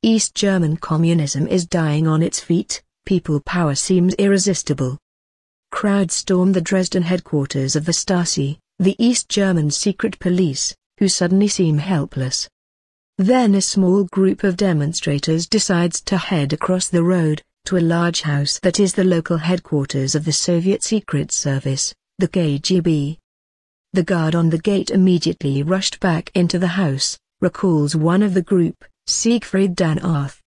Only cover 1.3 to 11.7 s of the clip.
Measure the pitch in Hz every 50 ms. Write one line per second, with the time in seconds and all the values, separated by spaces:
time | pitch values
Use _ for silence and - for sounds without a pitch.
1.3 | - 135 156 - - 185 170 170 - 170 160 151 147 151 160 160 156 160 165 -
2.3 | - - - - 170 175 208 _ - - _ _ _ _ _ - 196 175 - -
3.3 | 151 143 - - - 180 170 151 139 - - - 185 180 175 185 190 - 196 202
4.3 | 202 196 175 196 180 - - - 147 135 135 127 135 - _ _ _ _ _ _
5.3 | _ _ _ _ _ _ _ _ - - - 208 196 202 196 165 - - - -
6.3 | 190 180 180 190 190 180 165 - 196 190 185 175 - 190 175 165 180 180 - -
7.3 | - 147 139 139 - 143 135 135 127 156 151 170 170 - - - 190 175 175 -
8.3 | - - 139 139 151 _ _ _ _ _ 185 190 - - 233 240 247 - - _
9.3 | - 208 196 190 180 165 151 147 143 - - 208 185 - - - 185 _ - 180
10.3 | 175 180 190 156 131 - - - - _ _ _ _ _ - 190 - - 180 170
11.3 | 185 190 208 202 202 - 185 160